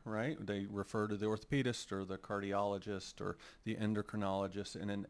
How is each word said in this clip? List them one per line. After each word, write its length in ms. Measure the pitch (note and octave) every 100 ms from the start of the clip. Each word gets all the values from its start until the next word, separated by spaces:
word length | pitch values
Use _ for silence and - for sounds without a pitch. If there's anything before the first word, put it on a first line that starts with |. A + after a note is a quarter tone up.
| -
right? 320 | G#2+ B2 D#3+ G2+
They 220 | G2+ G2+
refer 380 | G2+ G2 A2 G#2+
to 100 | G#2
the 80 | G#2+
orthopedist 640 | G#2+ - C#3+ B2 A#2 -
or 140 | G2 G2
the 120 | F#2+
cardiologist 1040 | - G2+ G2+ G2 G2+ G2+ F2+ G#2 - -
or 160 | G2+ F#2 - - -
the 100 | A2
endocrinologist 1000 | G#2+ G#2+ G#2 G#2+ G2 G2 G2 G2 G2 -
in 140 | G2+
an 180 | G2+